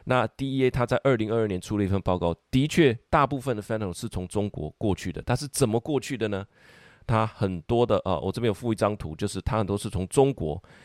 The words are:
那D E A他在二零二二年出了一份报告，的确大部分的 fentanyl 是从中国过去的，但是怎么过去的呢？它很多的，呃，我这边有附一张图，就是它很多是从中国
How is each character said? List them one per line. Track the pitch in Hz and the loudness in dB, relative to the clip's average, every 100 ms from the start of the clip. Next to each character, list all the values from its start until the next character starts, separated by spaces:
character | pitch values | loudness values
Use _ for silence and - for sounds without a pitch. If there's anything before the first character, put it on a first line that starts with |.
| - | -2
那 | 127 113 | 0 0
D | - 135 135 | -4 -4 0
E | 127 | 2
A | |
他 | 127 120 | 2 0
在 | 123 | 2
二 | 139 120 | 2 2
零 | 107 | 2
二 | 113 | 0
二 | 110 | 0
年 | 92 | -2
出 | - 104 | -4 -2
了 | |
一 | 98 | 0
份 | 98 | 0
报 | - 90 | 0 0
告， | 87 82 _ | 0 -2 _
的 | 131 147 | 0 2
确 | - 147 113 - | 4 4 4 0
大 | 160 135 | 2 2
部 | 139 | 0
分 | 131 107 | -4 -6
的 | |
fentanyl | - 110 101 | -4 -4 -4
是 | 85 113 | -6 -8
从 | - 90 | -6 -4
中 | 104 101 | -2 -2
国 | - 76 - | -4 -10 -4
过 | 110 90 | 0 0
去 | 95 | -2
的， | 80 - | -8 -2
但 | 123 | -2
是 | 143 | -2
怎 | - 123 | 0 2
么 | 113 | 2
过 | - 143 | 0 -2
去 | - 127 | -4 -4
的 | 107 | -2
呢？ | 98 98 _ - - - _ - | -4 -6 _ -20 -20 -20 _ -2
它 | 113 110 | 0 0
很 | - 98 90 | 0 -2 -2
多 | - 120 117 | 0 2 4
的， | 101 95 | 2 2
呃， | 82 | -2
我 | 90 | -2
这 | 110 | -2
边 | 117 | -2
有 | 98 | -2
附 | 120 | -2
一 | 110 | 0
张 | 104 107 | 0 -2
图， | - 80 | -8 -6
就 | 104 | -6
是 | 95 | -4
它 | - 110 | -2 -2
很 | 98 | 0
多 | 101 | -2
是 | 107 | -4
从 | 95 92 | -6 0
中 | - 135 | 4 4
国 | 135 78 78 - - | 2 -4 -6 -10 -20